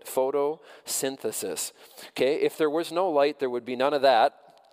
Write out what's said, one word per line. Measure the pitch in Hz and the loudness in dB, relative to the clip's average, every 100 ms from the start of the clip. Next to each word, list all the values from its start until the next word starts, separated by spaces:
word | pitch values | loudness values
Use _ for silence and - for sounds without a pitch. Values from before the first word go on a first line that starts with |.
Photosynthesis. | - - 131 143 143 160 - - - - 135 135 110 - 98 87 - _ - - - | -4 -2 -2 0 -2 -4 -14 -20 -10 -6 -6 -6 -8 -8 -8 -8 -10 _ -20 -20 -16
Okay, | - 131 151 | -2 0 2
if | 143 - | -2 0
there | 156 | 0
was | 156 160 | 0 -4
no | 165 190 | -2 0
light, | 147 143 147 | 2 2 0
there | 131 | -4
would | 123 | -4
be | 113 123 | -6 -2
none | 135 | 0
of | 147 | 4
that. | 135 120 123 - - _ _ | 6 6 4 2 -20 _ _